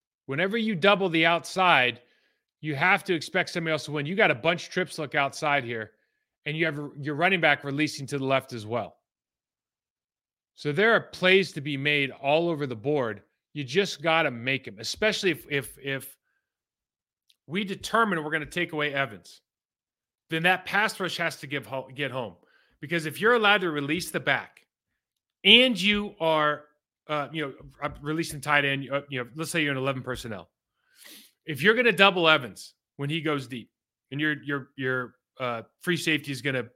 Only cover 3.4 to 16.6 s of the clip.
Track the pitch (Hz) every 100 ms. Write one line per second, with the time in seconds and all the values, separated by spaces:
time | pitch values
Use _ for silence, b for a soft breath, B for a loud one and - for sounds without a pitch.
3.4 | 170 180 160 156 147 147 143 196 196 131
4.4 | 160 170 - 180 185 - 147 151 139 -
5.4 | 151 143 117 117 104 _ _ _ _ _
6.4 | 151 156 165 147 147 143 143 143 180 185
7.4 | 160 143 139 139 151 - 131 143 135 135
8.4 | - 117 104 117 90 - _ _ _ _
9.4 | _ _ _ _ _ _ _ _ _ _
10.4 | _ - 147 147 220 220 - - 185 196
11.4 | 180 156 139 139 143 147 135 - 139 156
12.4 | 170 156 143 110 123 147 117 101 _ _
13.4 | _ 147 131 156 196 - 160 160 151 120
14.4 | 123 135 - 98 113 - 214 - 190 147
15.4 | - 143 135 - 139 135 - - _ _
16.4 | _ _